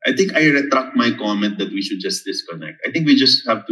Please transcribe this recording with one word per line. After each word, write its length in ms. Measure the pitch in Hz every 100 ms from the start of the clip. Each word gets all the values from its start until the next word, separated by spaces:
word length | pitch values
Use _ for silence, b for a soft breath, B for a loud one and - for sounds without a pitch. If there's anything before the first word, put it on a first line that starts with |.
I 80 | -
think 240 | - 196 160
I 160 | 156
retract 400 | 143 139 135 127 123
my 160 | 117 -
comment 400 | 107 104 104 92
that 160 | 90
we 80 | 98
should 160 | 95 95
just 320 | 95 - 98
disconnect. 480 | 95 - 82 78 -
I 80 | -
think 160 | 160 151
we 80 | 131
just 240 | 131 - 117
have 160 | 110 -